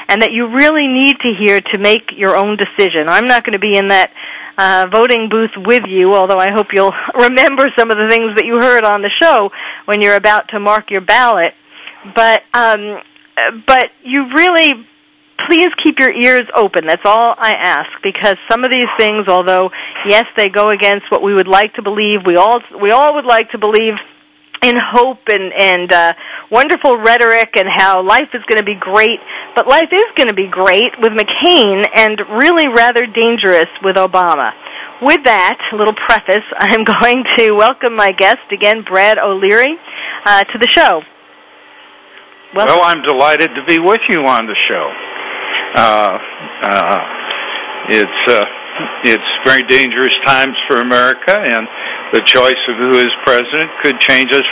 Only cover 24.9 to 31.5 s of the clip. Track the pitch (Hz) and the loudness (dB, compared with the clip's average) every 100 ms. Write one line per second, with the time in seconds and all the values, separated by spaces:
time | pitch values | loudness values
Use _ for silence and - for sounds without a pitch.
24.9 | 240 254 254 - 208 190 - 190 180 180 | 2 0 -2 -2 -2 -2 -2 0 0 2
25.9 | 175 170 165 - - - 226 285 339 285 | 2 2 -2 -10 -18 -2 0 0 0 2
26.9 | 240 226 233 233 226 220 208 190 202 190 | 2 2 4 4 2 0 0 0 2 2
27.9 | 185 185 226 302 240 - 220 202 196 190 | 2 2 2 0 -6 -4 -2 -2 -6 -2
28.9 | 202 220 226 - - - - 247 294 330 | 0 2 -2 -10 -16 -6 -2 2 2 2
29.9 | 370 453 - 247 196 190 185 190 190 233 | 0 0 0 0 0 -4 0 2 2 0
30.9 | - 226 214 214 - 330 | 0 -2 0 -4 -2 2